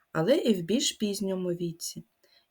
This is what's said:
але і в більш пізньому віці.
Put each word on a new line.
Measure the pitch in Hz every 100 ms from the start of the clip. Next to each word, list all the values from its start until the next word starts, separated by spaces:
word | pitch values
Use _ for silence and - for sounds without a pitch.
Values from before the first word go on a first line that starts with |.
| _
але | 160 170 311
і | 320
в | 190
більш | 170 233 -
пізньому | - 208 196 190 185 180
віці. | 175 175 165 - 165 - _ _ _ _